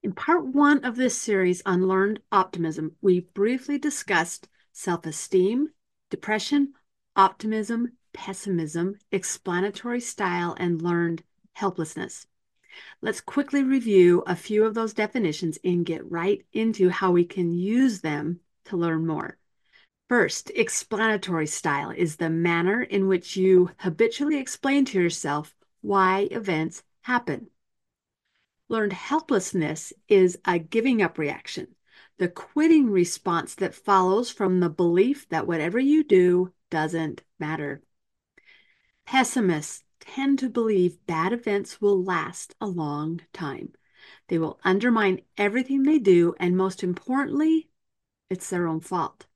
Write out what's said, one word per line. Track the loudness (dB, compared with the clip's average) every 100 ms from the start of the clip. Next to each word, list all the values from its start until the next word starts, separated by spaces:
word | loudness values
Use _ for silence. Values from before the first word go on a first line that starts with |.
| -8
In |
part | -6 0 0 2
one | 2 4 4
of | 0
this | -2 -2 -2
series | -2 0 2 0 0
on | 0 2
learned | 2 0 -2 _
optimism, | 2 2 -2 -4 -4 -8 -2
we | 2 2
briefly | -2 -2 -2 -2 -4 -4
discussed | -4 -6 -2 0 0 -8 -18 _ _
self-esteem, | -10 -4 -4 -4 -10 0 2 2 0 -4 _ _ _ _
depression, | -12 -4 -4 0 0 0 _ _ _ _ 2
optimism, | 2 2 -4 -4 -2 -4 -4 _ _
pessimism, | -16 -12 -10 -2 -2 -2 -2 -4 -6 _
explanatory | -6 -4 -8 -4 -2 -2 -4 -6 -6
style, | -6 -6 -2 -2 -4 -4
and | -2 -2
learned | 0 0 0 -4 _ _ _
helplessness. | -6 -6 -4 -8 -8 -12 -14 -20 _ _ _ _ -20 -20 -10
Let's | -6 -6
quickly | -4 -4 -2 0
review | 2 0 4 6 8 6 2
a | -6
few | -2 2
of | 2
those | 0 -4
definitions | -2 -4 -2 -2 -2 -6 -4
and | -2 0
get | -2 -6 -6
right | -4 -2 -2 _
into | -2 -2 2 2
how | 2 2
we | 2
can | 2 -2 -2
use | -2 0 2 2 0
them | -4 -4 -4 -8 _ _ -8
to | -2
learn | 0 0 -2
more. | -4 -8 -14 _ _ _ _ _ _ _
First, | 0 2 -2 -8
explanatory | -2 -2 -2 -6 -2 0 -2 -2 -4 -4
style | -4 -4 -4 -6
is | -4 -4
the | -2 -4
manner | 0 0 2 2 0
in | -2 0 0
which | 0 -2 0
you | 6 6 4 -2
habitually | -6 0 0 0 -2 -2
explain | -4 -6 0 2
to | 2 2
yourself | 0 -2 -4 -6 -6 _ _ _
why | -2 2 2 2 -2
events | -4 -2 -2 -2 -8 _ _
happen. | -2 -2 -2 -8 -10 _ _ _ _ _ _ _ _ _ _ _ _
Learned | -4 -2
helplessness | -4 -4 -4 0 -2 0 -4 -2 -6 -12 -20 _
is | 6 6 2
a | -2 -2
giving | 0 0 2 2
up | 2 0
reaction, | -6 -6 -12 -12 -12 _ _ _ _ _
the | -4
quitting | -4 -8 0 6 6 6
response | 2 0 -2 -2 -4 -4
that | -6 -6 -6
follows | 2 2 4 2 -2
from | -2 0 2
the | 0
belief | 2 2 4 2 0 -4
that | -4 -2
whatever | -2 -2 0
you | 2 2
do | 4 4 6 2 0 _ _
doesn't | -2 -2 -2 -6 -8 _ _
matter. | -8 -6 -6 -10 _ _ _ _ _ _ _ _ _ _ _ _ -2
Pessimists | 2 2 2 2 0 -4 -16 _ _
tend | -14 -4 0 0
to | 0
believe | -2 0 2 2 0 -6
bad | -2 -2
events | -2 -2 -4 -4 -2
will | 2 2
last | 0 -2 -4 -10 -18 -10
a | -8
long | -4 -4 -4 -6 -8 _
time. | -10 -10 -10 -14 _ _ _ -20 -20 _
They | -2
will | -2 -2
undermine | 0 2 2 2 2 0 _ -2
everything | 0 0 -2 0
they | 4 4
do, | 6 6 6 2
and | 0 2
most | 0 -2
importantly, | -6 -6 -4 -2 -2 0 2 0 -2 _ _ _ _ _ _
it's | -10 -6
their | -2 -2
own | -2
fault. | -4 -4 -4 _ -20